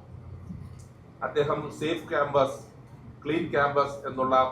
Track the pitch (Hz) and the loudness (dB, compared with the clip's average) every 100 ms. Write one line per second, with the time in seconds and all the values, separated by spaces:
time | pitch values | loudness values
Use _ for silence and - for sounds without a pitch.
0 | - - - - - - - - - - | -16 -18 -16 -16 -14 -14 -14 -18 -20 -20
1 | - - 117 147 147 151 127 - 151 165 | -20 -8 -2 0 2 0 -2 -4 -4 -4
2 | - 156 143 139 131 - - - - - | -2 0 2 4 2 0 -12 -20 -20 -20
3 | - - 147 165 139 143 143 143 135 - | -20 -10 -2 -2 0 2 4 4 0 -2
4 | 135 127 131 131 131 | -8 -2 4 4 4